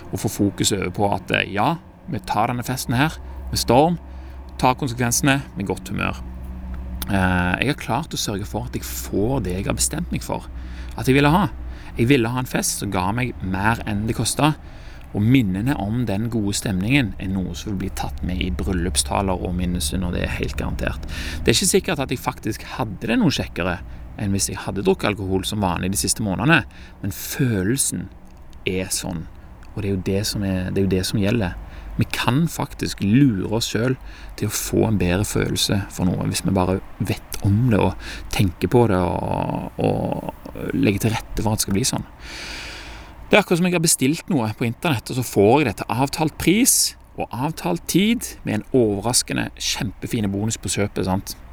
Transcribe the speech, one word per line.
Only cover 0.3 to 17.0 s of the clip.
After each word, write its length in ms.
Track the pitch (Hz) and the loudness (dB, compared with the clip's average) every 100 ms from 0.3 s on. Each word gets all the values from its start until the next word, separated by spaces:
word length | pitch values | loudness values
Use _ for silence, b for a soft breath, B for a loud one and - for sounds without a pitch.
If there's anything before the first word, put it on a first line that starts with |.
| - 101 - 127 101 | 2 2 2 0 0
over 180 | 90 | -2
på 160 | 101 101 101 | 0 0 0
at, 160 | - | 0
eh, 180 | 104 98 | 0 0
ja, 240 | 98 123 165 - - - | 2 2 0 -6 -18 -8
vi 100 | 107 | -6
tar 280 | - 107 120 | -2 0 0
denne 180 | 123 120 | 0 -4
festen 320 | 127 - 123 | -4 0 2
her 200 | 156 - B B - | 2 0 B B -4
med 100 | - | -2
storm, 380 | - 123 165 170 B B B B B - | 4 6 6 2 B B B B B 2
tar 180 | 127 127 | 2 4
konsekvensene 640 | 139 120 120 - 143 139 135 - | 0 0 2 4 4 2 0 -6
med 100 | 101 | -4
godt 240 | - - | -4 -4
humør. 320 | 95 92 - - - - - - - - - - | -2 -2 -4 -8 -10 -10 -10 -8 -8 -8 -6 0
Eh, 460 | 98 92 90 90 92 | 2 4 4 2 2
jeg 140 | 117 | 0
har 120 | 147 - | 0 -2
klart 280 | 117 160 | -2 -2
å 80 | - | -4
sørge 240 | - 98 104 | -4 -4 -4
for 200 | 107 123 | -4 -4
at 80 | |
jeg 100 | 117 | -6
får 600 | - - - 95 110 135 | -6 -8 -4 0 2 2
det 140 | 92 90 | 0 -2
jeg 80 | 127 | -2
har 80 | |
bestemt 380 | 113 - 160 175 | 0 -2 -2 -4
meg 100 | 190 | -4
for 240 | - - - B B B B - | -4 -6 -6 B B B B -2
at 100 | 120 | 4
jeg 80 | 135 | 6
ville 140 | 143 | 6
ha. 200 | 175 165 - B B B - | 6 2 -2 B B B 0
Jeg 100 | 117 | 4
ville 220 | 139 113 | 6 4
ha 80 | 127 | 0
en 80 | 131 | -2
fest 340 | - - - | -2 -2 -2
som 120 | 101 | -2
ga 200 | 98 92 | 0 2
meg 220 | 120 123 - | 2 -2 -4
mer 400 | 92 92 107 117 - | -4 0 2 2 0
enn 180 | 104 110 | -2 0
det 100 | 120 | 0
kostet, 380 | 113 - 147 - B B B B B | 0 2 2 2 B B B B B
og 140 | 104 107 | 0 4
minnene 480 | 135 101 92 120 - | 6 4 0 0 -2
om 220 | 101 120 110 | -2 -2 0
den 220 | 98 117 | -2 0
gode 240 | 117 101 | 0 0
stemningen 600 | 101 123 92 104 143 | 0 0 0 2 2